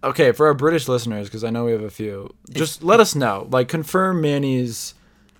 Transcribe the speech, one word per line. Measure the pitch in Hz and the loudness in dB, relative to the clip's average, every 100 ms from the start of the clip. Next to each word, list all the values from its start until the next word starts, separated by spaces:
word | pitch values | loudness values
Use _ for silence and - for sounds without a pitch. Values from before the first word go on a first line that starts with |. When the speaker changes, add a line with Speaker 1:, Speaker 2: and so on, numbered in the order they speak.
Speaker 1:
Okay, | 135 131 139 | -4 4 4
for | 117 151 | 6 4
our | 139 | 4
British | 147 165 131 | 2 0 0
listeners, | 123 117 107 101 | -2 -2 -6 -8
'cause | 110 | -8
I | 113 | -4
know | 117 120 | -2 -2
we | |
have | 113 | -2
a | 107 | -4
few, | - 107 98 98 - - | -8 -8 -8 -14 -18 -10
Speaker 2:
If | 139 | -6
Speaker 1:
just | 156 151 | -4 -2
let | 165 226 | 2 4
us | 214 | 4
know. | 147 123 98 131 | 2 0 -2 -2
Like, | 127 127 | 0 0
confirm | 160 156 185 190 180 | -2 -2 0 0 0
Manny's | 147 143 139 127 123 113 - - _ _ _ | 0 0 0 -2 -2 -6 -12 -16 _ _ _